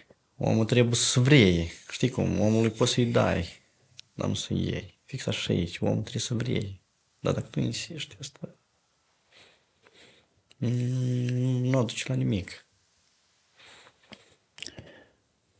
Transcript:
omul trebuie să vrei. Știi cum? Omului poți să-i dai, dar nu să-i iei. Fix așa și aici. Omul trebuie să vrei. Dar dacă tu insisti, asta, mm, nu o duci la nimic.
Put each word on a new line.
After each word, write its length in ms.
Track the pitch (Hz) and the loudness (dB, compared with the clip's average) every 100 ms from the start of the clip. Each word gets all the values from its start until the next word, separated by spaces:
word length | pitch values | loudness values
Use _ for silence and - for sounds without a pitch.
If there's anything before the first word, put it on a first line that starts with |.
| - - _ - | -20 -20 _ -4
omul 280 | 107 110 | 0 2
trebuie 300 | 110 120 120 | 4 4 4
să 260 | 117 - 131 | 4 4 4
vrei. 500 | 127 147 98 85 82 - - | 6 8 8 6 0 -6 -12
Știi 200 | - 127 | -2 -2
cum? 300 | - 92 90 | 0 -2 2
Omului 300 | 107 110 113 | 2 2 0
poți 220 | 110 123 | 0 0
să-i 140 | - 120 | 2 2
dai, 560 | 120 101 90 87 - _ _ _ - - | 2 2 0 -4 -10 _ _ _ -20 -18
dar 140 | - 98 | -6 -4
nu 60 | |
să-i 300 | 104 - 95 | -4 -4 -4
iei. 340 | 90 92 92 _ | -2 -6 -10 _
Fix 220 | - 131 - | -14 -10 -6
așa 120 | - | -6
și 100 | - | -2
aici. 280 | 101 90 - | -2 -2 -4
Omul 220 | 104 107 | -2 -2
trebuie 220 | 107 120 | -4 -6
să 120 | - | -4
vrei. 460 | 113 120 104 98 98 _ _ _ _ | -4 -4 -4 -6 -12 _ _ _ _
Dar 120 | - | -4
dacă 120 | 131 - | -4 -4
tu 140 | 147 | -4
insisti, 560 | 120 117 - 160 - - | -4 -4 -10 -12 -14 -14
asta, 340 | 143 - - - _ _ _ _ _ _ _ - - _ _ _ _ - - - _ _ _ - | -18 -14 -18 -18 _ _ _ _ _ _ _ -20 -20 _ _ _ _ -20 -20 -20 _ _ _ -6
mm, 120 | 117 123 123 127 123 123 123 123 127 127 | -2 0 0 -2 0 0 0 0 0 0
nu 140 | 127 131 | 2 2
o 40 | |
duci 220 | 107 - - | 2 -2 -4
la 80 | |
nimic. 520 | 127 131 98 - - _ _ _ _ _ _ _ _ _ _ - - - _ _ - - _ _ - - - - - - _ _ _ _ _ | -2 0 -2 -4 -14 _ _ _ _ _ _ _ _ _ _ -20 -20 -20 _ _ -20 -20 _ _ -14 -14 -14 -20 -20 -20 _ _ _ _ _